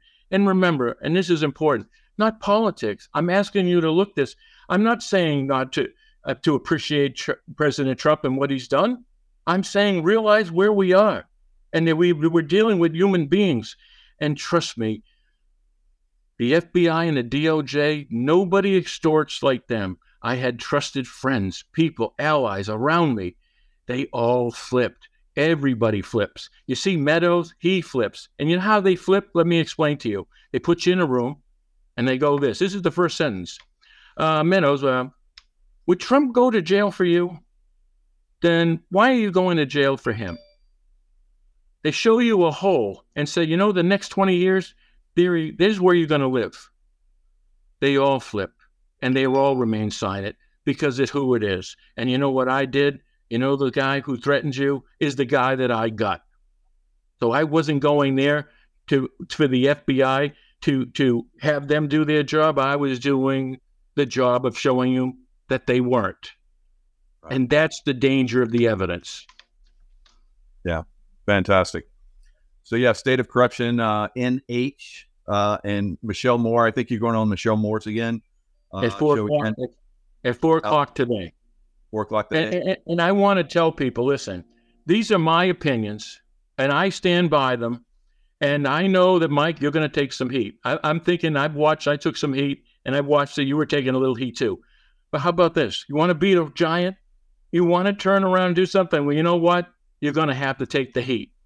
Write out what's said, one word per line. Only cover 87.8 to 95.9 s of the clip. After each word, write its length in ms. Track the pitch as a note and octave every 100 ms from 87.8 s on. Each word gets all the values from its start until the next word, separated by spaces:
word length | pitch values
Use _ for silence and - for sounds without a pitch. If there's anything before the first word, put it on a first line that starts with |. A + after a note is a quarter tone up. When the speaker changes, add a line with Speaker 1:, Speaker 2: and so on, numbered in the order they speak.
| - _ _ _ _ _
Speaker 1:
And 280 | C#3+ D3 C#3+
I 180 | D3 F#3+
know 320 | F#3+ F#3 F#3
that, 120 | E3
Mike, 300 | C#3+ D#3 D3+
you're 120 | C#3+
gonna 160 | D#3 D3+
take 240 | D3+ C#3
some 180 | - B2+
heat. 300 | C3 G2+ -
I, 140 | - D3+
I'm 160 | D3+ D#3+
thinking 360 | E3 F3 E3 D3
I've 200 | D3 D3
watched, 320 | D3+ D#3 -
I 80 | C#3+
took 200 | - -
some 160 | D3+
heat, 300 | C3+ C#3 C#3 _ _
and 100 | -
I've 120 | C3+ C#3
watched 280 | D3 C#3 -
that 80 |
you 120 | C#3 D3
were 100 | D3
taking 280 | D3 C3 C3
a 20 |
little 160 | C3
heat 220 | A#2 B2+ A2+
too. 240 | B2 F#2 _ _ _ _ _
But 120 | D3
how 80 | E3
about 240 | E3+ E3+
this? 300 | - B2 -
You 80 | -